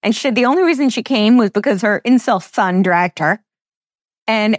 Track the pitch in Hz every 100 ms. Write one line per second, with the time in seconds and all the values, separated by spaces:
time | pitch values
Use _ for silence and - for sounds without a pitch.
0 | - 226 277 233 247 320 349 277 277 226
1 | - 247 214 247 208 202 233 196 208 202
2 | - 254 - 196 - - 190 180 185 175
3 | 180 - 160 208 _ _ _ _ _ _
4 | _ _ - 220 214